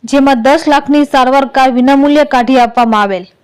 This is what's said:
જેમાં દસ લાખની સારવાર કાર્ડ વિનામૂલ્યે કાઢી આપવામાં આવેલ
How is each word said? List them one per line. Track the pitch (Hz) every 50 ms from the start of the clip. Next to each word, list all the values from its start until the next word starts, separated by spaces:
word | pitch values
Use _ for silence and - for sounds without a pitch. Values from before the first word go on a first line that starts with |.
| -
જેમાં | 226 - 277 277 285 277 240 220
દસ | 262 285 320 -
લાખની | 311 294 269 285 - 285 294 294
સારવાર | 277 - 269 254 254 262 277 269 247
કાર્ડ | - 269 262 262 247
વિનામૂલ્યે | 247 247 262 277 277 277 285 294 302 294
કાઢી | 294 - 254 240 254 262 254
આપવામાં | 240 226 233 254 240 226 220 214
આવેલ | 202 202 196 180 185 _ _ _